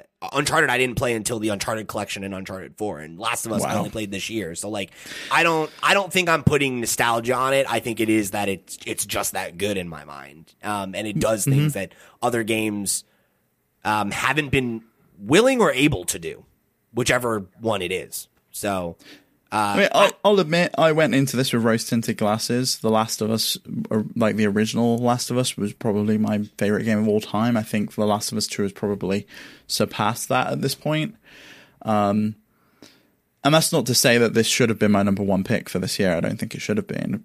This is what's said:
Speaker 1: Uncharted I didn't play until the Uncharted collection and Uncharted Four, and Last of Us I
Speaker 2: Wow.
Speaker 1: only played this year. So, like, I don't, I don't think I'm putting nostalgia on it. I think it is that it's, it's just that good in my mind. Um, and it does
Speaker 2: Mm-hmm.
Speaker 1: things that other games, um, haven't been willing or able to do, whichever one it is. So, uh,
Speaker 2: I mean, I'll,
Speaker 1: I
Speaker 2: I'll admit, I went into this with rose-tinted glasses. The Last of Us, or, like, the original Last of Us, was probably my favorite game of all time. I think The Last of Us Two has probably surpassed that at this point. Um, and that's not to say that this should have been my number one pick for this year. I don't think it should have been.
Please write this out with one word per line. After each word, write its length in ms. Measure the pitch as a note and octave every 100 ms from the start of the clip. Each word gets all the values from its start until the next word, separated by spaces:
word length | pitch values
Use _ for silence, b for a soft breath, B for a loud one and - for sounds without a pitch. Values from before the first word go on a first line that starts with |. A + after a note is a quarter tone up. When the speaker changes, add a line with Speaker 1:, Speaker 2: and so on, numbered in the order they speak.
| - _ -
Speaker 1:
Uncharted 380 | C3+ D3 D#3+ D3
I 80 | B2
didn't 180 | B2+ G#2+
play 180 | B2
until 260 | A2+ G#2 A#2
the 80 | G#2+
Uncharted 400 | G2 - A2 G#2
collection 340 | A2 G#2 G#2
and 100 | G2
Uncharted 420 | F#2+ F#2 F#2+ D#2 -
Four, 240 | G#2 D2+
and 180 | D#2 E2+
Last 260 | A2 A#2 -
of 60 |
Us 100 | G#2
I 80 | -
Speaker 2:
Wow. 40 | G#2
Speaker 1:
only 120 | G2+
played 220 | A2+ G#2
this 180 | G2 -
year. 240 | A2 E2+
So, 140 | E2+ G2+
like, 240 | G#2+ F#2+ B B B B
I 100 | D3
don't, 260 | E3+ D#3+ D#3 -
I 120 | D3+
don't 180 | G3 F#3
think 160 | F#3 E3+
I'm 160 | D#3+
putting 340 | - D3 C#3 B2
nostalgia 560 | A2 - A#2+ A#2 A#2
on 200 | B2 C3
it. 120 | C#3 C3+
I 120 | A2+
think 180 | A#2 G#2+
it 100 | G#2+
is 220 | A2 G2
that 180 | G#2 G2+
it's, 300 | F#2+ - - A#2
it's 180 | G2+
just 280 | G2+ G#2+ -
that 260 | F#2+ F#2 E2+
good 180 | G2+ F#2+
in 120 | F2
my 160 | D#2
mind. 500 | D2 C#2+ C#2 D2+ E2 _
Um, 320 | G2+ G2+ F#2+
and 140 | G2 G#2+
it 100 | G2+
does 260 | G#2 A2
Speaker 2:
Mm-hmm. 140 | C#3 C3+
Speaker 1:
things 140 | D3+
that 200 | G#2 F#2 B B B
other 240 | A#2+ A#2
games, 580 | G#2+ A2 A2 G#2 G2 - - _ _ _ _ _ _ _
um, 280 | G#2 G#2+ G2+
haven't 380 | - B2+ C#3+ C#3+
been 320 | C3+ B2 A2+ - _ _ -
willing 420 | G2+ E3+ B3+ C4
or 120 | F3+
able 320 | B2+ D3 G2+
to 160 | F2 F#2
do, 240 | E2 - - _ _ _ _
whichever 520 | A#2 B2 B2 B2 A2 F#2 -
one 220 | A2+ G2+
it 80 | F2
is. 380 | F#2 B1+ - - _ _
So, 440 | - G#2 F#2+ F2 - B B B B _
uh, 60 | G#2+
Speaker 2:
I 200 | G#2 G2+
mean, 120 | G3
I'll, 140 | - G3+
Speaker 1:
I 40 | -
Speaker 2:
I'll 160 | G3+ G3+
admit, 340 | D3+ E3+ F3 -
I 140 | D#3+
went 220 | D#3 D3+
into 220 | B2+ C3+ A#2+
this 160 | C3
with 100 | A#2+
rose-tinted 540 | A2+ A2+ - A#2 A2+ G#2+
glasses. 600 | G#2+ A2 - B2 B2+ -
The 120 | A2
Last 300 | A2 A2 -
of 100 | G#2+
Us, 280 | A2+ - - - - A2
or, 140 | A2 G#2+ -
like, 200 | A2 G2+
the 100 | G#2+
original 500 | G2+ A2 A2+ A#2 A#2
Last 320 | A#2+ A#2+ -
of 60 | B2
Us, 200 | B2+ -
was 140 | G#2
probably 420 | - A#2+ G#2 G#2 G#2+
my 280 | G#2+ G#2+ G#2 -
favorite 260 | G#2 G#2
game 140 | A2 G#2+
of 80 | A2
all 120 | G#2+
time. 360 | - G#2 A#2 A#2
I 60 |
think 320 | A2 G#2+ G#2
The 120 | - G#2+
Last 260 | G#2 -
of 60 | A2
Us 80 | -
Two 160 | -
has 100 | G2
probably 540 | - G#2 G2+ F#2 G2 - B B B -
surpassed 600 | - G#2+ - G#2+ A2+ -
that 160 | B2+ B2
at 140 | A#2+
this 120 | C3+
point. 420 | - D3+ D#3 D#3 - B B B B B B
Um, 540 | A2 G#2+ G2+ G#2+ G#2+ A2 _ b b b b b b b _ _
and 100 | C#3
that's 180 | D#3 -
not 120 | D#3+ A#2+
to 80 |
say 220 | A#2+ C3 A#2+
that 140 | A#2
this 120 | A#2 A2
should 240 | - A#2+
have 80 | G#2
been 140 | G#2
my 100 | G2+
number 200 | G2+ G2
one 220 | G2 F#2+
pick 240 | F#2 A2+ -
for 100 | F2+
this 200 | F#2 -
year. 160 | F#2+ E2
I 40 |
don't 180 | G#2+ A2
think 160 | G#2+
it 80 | -
should 140 | - G#2+
have 80 | -
been. 360 | - - -